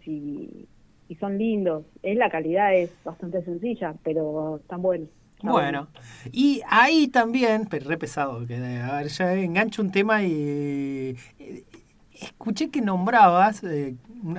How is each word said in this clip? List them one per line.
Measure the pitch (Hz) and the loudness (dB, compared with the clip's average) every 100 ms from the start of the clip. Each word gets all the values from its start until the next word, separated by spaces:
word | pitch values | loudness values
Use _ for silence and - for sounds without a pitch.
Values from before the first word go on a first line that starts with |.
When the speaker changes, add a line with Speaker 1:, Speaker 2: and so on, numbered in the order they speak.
| - | -8
Speaker 1:
y, | 151 147 143 - - - _ _ _ - | -10 -8 -10 -12 -16 -20 _ _ _ -20
y | 165 | -10
son | 202 196 | -6 -2
lindos. | 226 208 185 156 156 - | 0 0 0 -2 -6 -10
Es, | 190 220 | -2 0
la | 214 | 0
calidad | 160 160 180 202 185 | 0 0 2 4 4
es | 170 - | 2 -6
bastante | 170 170 175 180 | -14 -10 -6 -6
sencilla, | 175 170 226 226 170 156 | -6 -6 -6 -6 -6 -6
pero | - 160 156 151 156 151 | -4 -2 -2 -4 -6 -8
están | - 175 | -10 -2
buenos. | 185 175 156 - _ _ | 0 0 -4 -16 _ _
Está | 202 | 0
Speaker 2:
Bueno, | 165 143 139 151 | 2 2 -2 -8
Speaker 1:
bueno. | - - - - | -16 -20 -18 -8
Speaker 2:
y | 233 285 262 - | 2 2 2 2
ahí | 214 262 320 277 | 6 6 6 6
también, | 254 226 247 240 220 220 | 4 2 4 4 2 0
pero | 151 135 | -4 -4
re | 160 | -4
pesado, | 160 - 139 120 120 | -4 -4 -4 -4 -8
que, | 120 | -6
a | 123 123 120 143 | -6 -6 -4 -4
ver, | 147 | -6
ya | 147 185 | -2 0
engancho | 185 185 175 220 - | 0 0 0 0 -2
un | 202 | -2
tema | 196 202 214 | 0 2 2
y, | 196 156 147 147 143 139 139 139 131 127 - - | 2 0 -2 -2 -2 -4 -4 -4 -6 -8 -14 -20
eh, | 269 - - - _ _ _ - | -18 -18 -18 -20 _ _ _ -20
escuché | - - - 214 320 | -20 -10 -6 -4 -2
que | 294 | -2
nombrabas, | 214 185 190 240 196 175 202 214 190 | 0 0 2 6 8 8 4 2 -4
eh, | 147 139 123 - 240 185 | -4 -4 -8 -16 -12 -8